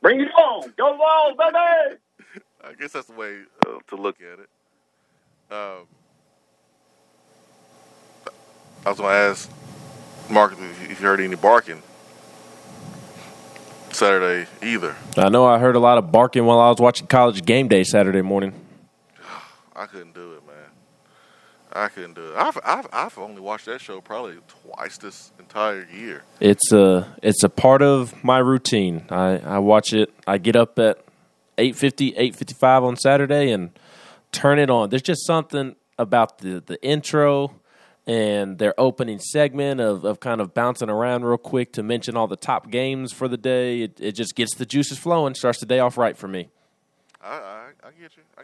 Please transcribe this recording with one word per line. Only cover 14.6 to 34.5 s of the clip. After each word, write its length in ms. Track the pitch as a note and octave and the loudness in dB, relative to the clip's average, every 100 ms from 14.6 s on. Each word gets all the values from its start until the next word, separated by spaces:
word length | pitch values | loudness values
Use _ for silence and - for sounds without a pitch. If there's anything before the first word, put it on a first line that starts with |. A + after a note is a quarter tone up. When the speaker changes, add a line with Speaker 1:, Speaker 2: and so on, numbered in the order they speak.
Speaker 2:
either. 340 | A2 A2+ E2 C#2+ - - | -6 -4 -6 -8 -6 0
Speaker 3:
I 120 | G2 | 4
know 160 | A#2 B2+ | 6 6
I 140 | A#2 | 4
heard 160 | B2+ A#2+ | 4 4
a 40 | |
lot 180 | A#2+ A#2+ | 4 4
of 140 | F2+ | 4
barking 340 | A2+ B2 B2+ A#2 | 4 4 2 4
while 140 | A#2 | 6
I 100 | A#2+ | 6
was 80 | A#2+ | 6
watching 280 | A#2+ - - | 4 2 2
College 360 | B2+ B2 G2 E2+ | 4 4 2 0
Game 220 | A#2+ B2+ | 2 4
Day 160 | G2+ | 2
Saturday 380 | F#2 G#2+ F#2+ F#2+ | 4 2 2 0
morning. 320 | F#2+ G2 G2 - - _ _ _ _ _ | -2 -2 -4 -8 -20 _ _ _ _ _
Speaker 2:
<sighs> 560 | - - - _ _ - | -20 -20 -20 _ _ -18
I 100 | G#2 | -18
couldn't 260 | F#2+ E2+ | -18 -20
do 200 | F2 F2 | -20 -20
it, 120 | D#2 D2 | -20 -20
man. 80 | D2 D2 _ _ _ _ _ _ _ _ _ _ | -20 -20 _ _ _ _ _ _ _ _ _ _
I 140 | F#2+ G#2 | -8 -8
couldn't 240 | - F2 | -8 -18
do 160 | E2+ D#2+ | -18 -10
it. 40 | E2+ | -4
I've, 200 | A#3 - | -4 -4
I've, 240 | - G3+ - | -6 -6 -6
I've 240 | A#2 G3 - | -8 -8 -10
only 240 | F#3+ G2+ | -18 -14
watched 240 | G2 G#2+ A2 | -12 -12 -12
that 160 | B2 | -16
show 180 | - F#2+ | -14 -18
probably 340 | - G#2+ A2+ E2+ _ _ | -14 -14 -14 -18 _ _
twice 340 | - - E2+ - | -20 -14 -14 -14
this 340 | G2+ - - _ | -20 -20 -20 _
entire 480 | F#2 G#2+ G#2+ G2 F2 | -14 -6 -6 -6 -12
year. 300 | F#2 A2+ D2 - _ | -18 -16 -18 -20 _
Speaker 3:
It's 320 | G#2 G2+ - | 2 2 4
a, 420 | G#2+ G2 F#2 F2+ - | 6 6 4 0 -4
it's 200 | G#2+ G2+ | -2 2
a 60 | G2+ | 0
part 320 | - C3 C3+ | 4 4 6
of 420 | C#3+ C3+ A#2+ - | 4 2 -2 -4
my 140 | B2 C3 | 0 2
routine. 680 | B2+ C3 - A2+ F#2 E2 - | 2 0 0 -2 -2 -4 -6
I, 300 | F2+ F#2 F#2 | -2 0 -2
I 200 | C#2+ G2 | -4 0
watch 340 | G2+ G#2+ - | 4 4 4
it. 200 | G#2+ G#2 _ - | 0 -2 _ -4
I 120 | G2 | -2
get 180 | F#2+ A#2+ | 2 4
up 220 | A2+ - | 2 2
at 200 | A2 - _ _ _ _ _ - | 0 0 _ _ _ _ _ -4
eight 180 | B2 A2+ | -2 0
fifty, 400 | C#3 - C3+ - | -2 0 -4 -2
eight 200 | B2 - | -4 -4
fifty-five 480 | - - B2+ C3 | -14 0 4 4
on 120 | B2+ A#2+ | 2 0
Saturday 560 | C3+ C#3 C#3 D3 C#3 | 2 2 2 0 0
and 200 | G#2 F2 - _ - - - _ | -2 -6 -14 _ -20 -20 -20 _
turn 280 | - C#3+ | -2 2